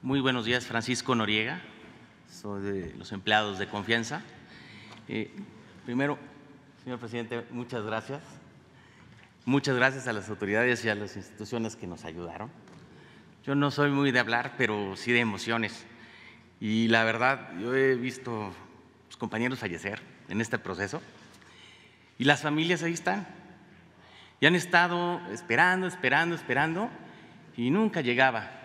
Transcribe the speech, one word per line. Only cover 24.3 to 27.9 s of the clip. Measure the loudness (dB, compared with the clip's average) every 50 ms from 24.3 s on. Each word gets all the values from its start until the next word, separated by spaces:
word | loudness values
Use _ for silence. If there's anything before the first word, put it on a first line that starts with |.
| -6 _
Y | 6
han | 6 6
estado | 6 2 4 6 6 6 6 2 0 0 -2 -2 -4 -6 -8
esperando, | -10 -10 -4 0 4 6 6 6 6 2 0 -2
esperando, | -4 0 0 2 4 4 2 2 -2
esperando, | -4 -2 0 2 2 2 2 0 -2 -4 -6 -8 -12 -18 -20 -20 -20 -20 -20 -20 -20 -20 -16 -6 -2
y | 0 2
nunca | 4 4 2 2